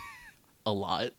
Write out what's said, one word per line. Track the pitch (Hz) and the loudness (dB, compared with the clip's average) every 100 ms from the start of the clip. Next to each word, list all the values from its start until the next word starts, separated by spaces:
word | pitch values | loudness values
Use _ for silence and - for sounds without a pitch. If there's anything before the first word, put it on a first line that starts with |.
| - - - | -8 -14 -18
<laughs> | - - - - | -20 -20 -4 0
a | |
lot. | 101 95 92 117 | 2 2 2 0